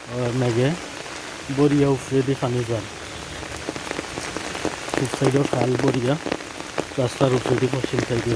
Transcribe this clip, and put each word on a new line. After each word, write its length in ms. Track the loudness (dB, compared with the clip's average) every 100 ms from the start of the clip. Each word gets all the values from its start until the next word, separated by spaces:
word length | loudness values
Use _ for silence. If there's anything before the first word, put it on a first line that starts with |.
আহ, 280 | -6 -2 0
মেঘে 360 | 2 2 4 4 2 -6 -10 -10 -10 -10 -12 -6 4
বরিয়া 320 | 6 6 4
উফরে 320 | 2 2 2
দি 120 | 2 2
পানি 220 | 0 0
যান। 220 | 0 -4 -4 -10 -12 -12 -10 -10 -10 -8 -8 -8 -6 -6 -6 -6 -6 -6 -6 -4 -4 -4 -4 0
এই 100 | 0
সাইডেও 360 | 2 4 4
খাল 260 | 2 2 2 2
বরিয়া, 320 | 2 2 2 0 0 -6 -6 -12 -10 -8 -6 0
রাস্তার 340 | 0 2 4
উপরে 220 | 4 2 2
দি 120 | 2
পশ্চিম 280 | 0 0 -2
সাইডে 320 | 0 0 0